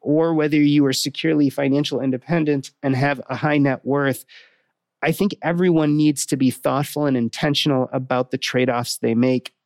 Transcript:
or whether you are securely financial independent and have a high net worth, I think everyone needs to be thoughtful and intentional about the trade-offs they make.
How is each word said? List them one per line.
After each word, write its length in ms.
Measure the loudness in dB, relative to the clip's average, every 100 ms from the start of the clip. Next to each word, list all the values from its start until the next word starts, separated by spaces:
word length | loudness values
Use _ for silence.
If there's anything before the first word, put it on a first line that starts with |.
or 340 | -2 2 2
whether 240 | 2 2 4
you 260 | 4 4
are 80 | 2
securely 560 | 0 -4 -4 -2 2 0
financial 520 | 0 0 0 0 -2
independent 720 | -2 -4 -2 -2 0 -2 -4 _
and 120 | -4
have 280 | 0 0 -2 -6
a 60 | -4
high 200 | 0 2
net 300 | 2 0 -2
worth, 400 | 0 0 -2 -8 -20 -20 _ _ _ _ -6
I 120 | -4
think 220 | 0 -2 -2
everyone 560 | -4 0 2 4 2 2
needs 300 | 2 0 -4
to 100 | 0
be 140 | 0
thoughtful 560 | 0 -2 -2 -2 -2 0
and 100 | 0
intentional 720 | -2 -2 -2 0 0 0 0
about 420 | -4 -2 -2 -2
the 60 | -4
trade-offs 600 | -4 0 0 0 -4 -4
they 160 | 0
make. 400 | 2 2 0 -4 _